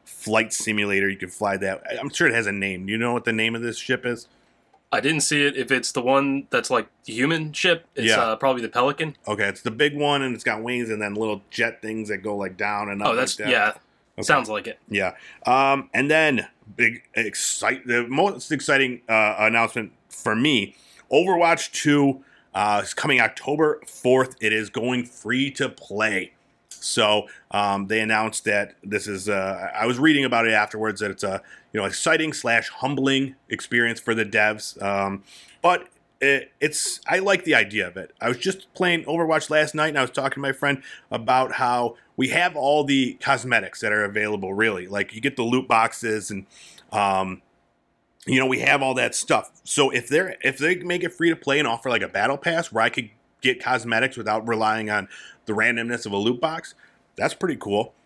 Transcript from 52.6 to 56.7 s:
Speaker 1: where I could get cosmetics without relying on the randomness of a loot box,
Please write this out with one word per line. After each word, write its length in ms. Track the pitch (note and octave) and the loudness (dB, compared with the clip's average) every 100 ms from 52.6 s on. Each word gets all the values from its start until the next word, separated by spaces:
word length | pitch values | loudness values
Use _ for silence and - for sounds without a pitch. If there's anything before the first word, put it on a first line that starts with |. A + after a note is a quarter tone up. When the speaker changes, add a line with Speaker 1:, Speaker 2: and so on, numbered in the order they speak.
| E3 | -2
Speaker 1:
where 120 | A2 | 0
I 60 | A#2 | 0
could 200 | B2 A2 _ _ _ | 0 -8 _ _ _
get 200 | B2+ B2 | 0 0
cosmetics 540 | - B2+ A#2 A2+ C3 B2 | 0 -2 0 0 -2 -4
without 320 | G#2+ G#2+ A2+ | -4 -2 -2
relying 420 | A2 A2 A2 G#2+ | 0 0 0 -2
on 180 | G#2 G2 - - - - | -4 -4 -12 -20 -16 -6
the 80 | |
randomness 520 | G#2+ A2+ A#2 A#2 A#2+ A2 | 0 2 0 -2 -4 -4
of 60 | |
a 60 | G2+ | -2
loot 240 | G#2+ B2 | 0 0
box, 320 | D#3+ E3 - | -2 -4 -12